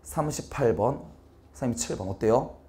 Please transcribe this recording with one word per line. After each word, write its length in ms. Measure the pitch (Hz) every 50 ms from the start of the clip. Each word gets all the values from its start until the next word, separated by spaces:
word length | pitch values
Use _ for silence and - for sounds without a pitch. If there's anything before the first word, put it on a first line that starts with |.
| _
삼십팔 720 | - - 160 151 151 147 - - - - - 139 113 110
번, 240 | - 104 123 143 - - - - - _ - _ - _ - -
삼십칠 420 | - 139 123 113 117 - - 147
번 120 | - 98 113
어때요? 420 | 117 - - 110 113 131 151 - - - -